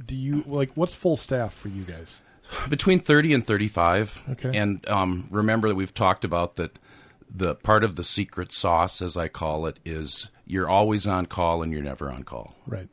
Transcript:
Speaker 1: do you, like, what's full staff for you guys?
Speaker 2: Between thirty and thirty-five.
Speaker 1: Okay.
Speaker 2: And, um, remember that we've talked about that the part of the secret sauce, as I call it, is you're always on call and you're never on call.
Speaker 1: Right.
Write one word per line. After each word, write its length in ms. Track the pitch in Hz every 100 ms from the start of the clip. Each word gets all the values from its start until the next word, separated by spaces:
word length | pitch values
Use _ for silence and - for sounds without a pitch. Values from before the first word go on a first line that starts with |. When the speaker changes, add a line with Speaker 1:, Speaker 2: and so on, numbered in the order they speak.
| 120
Speaker 1:
do 80 |
you, 300 | 131 135 147 143
like, 240 | 143 135 151
what's 180 | 165
full 220 | - 180 156
staff 360 | - 131 110
for 140 | - 101
you 160 | 98
guys? 380 | 90 82 85 - _ _ - - 131
Speaker 2:
Between 300 | 147 190 185
thirty 340 | - 147 156
and 100 | 135
thirty-five. 800 | 110 104 107 85 85 95 110 - -
Speaker 1:
Okay. 260 | 127 127 107
Speaker 2:
And, 320 | 104 95 -
um, 380 | 104 92 90 -
remember 360 | 101 110 113 107
that 80 |
we've 180 | 95 95
talked 320 | - 95 95
about 300 | 85 85 85 -
that 220 | 80 - _ - - _ -
the 280 | 92 90 -
part 260 | - 107
of 140 | 107 82
the 80 |
secret 480 | 87 - 98 - 90
sauce, 500 | - 95 82 90 -
as 140 | 90 87
I 100 | 80
call 400 | - 80 78 80
it, 140 | -
is 440 | 85 80 76 - - _ -
you're 220 | 95 85
always 400 | 95 107 107 101
on 180 | 92 87
call 340 | 92 85 85
and 120 | 80
you're 100 | 76
never 260 | 69 67 71
on 140 | 64
call. 320 | 62 60 - -
Speaker 1:
Right. 240 | - 101 92